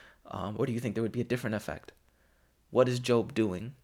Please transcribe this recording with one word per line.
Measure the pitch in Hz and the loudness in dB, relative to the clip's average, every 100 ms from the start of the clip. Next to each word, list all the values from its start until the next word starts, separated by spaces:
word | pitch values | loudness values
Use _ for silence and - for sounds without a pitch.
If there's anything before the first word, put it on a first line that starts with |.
| - _ - | -20 _ -12
Um, | 95 95 107 | -8 -6 -2
or | 131 | -2
do | |
you | 117 | -2
think | 123 | -2
there | 107 | -2
would | 113 | -2
be | 120 | -2
a | |
different | 117 123 117 104 | -2 -2 -2 -4
effect? | - - - _ _ _ _ _ _ _ _ | -4 -10 -12 _ _ _ _ _ _ _ _
What | 110 127 | 4 4
is | 123 | 4
Job | 123 117 98 | 4 4 4
doing | 110 107 90 113 - | 0 0 0 -8 -14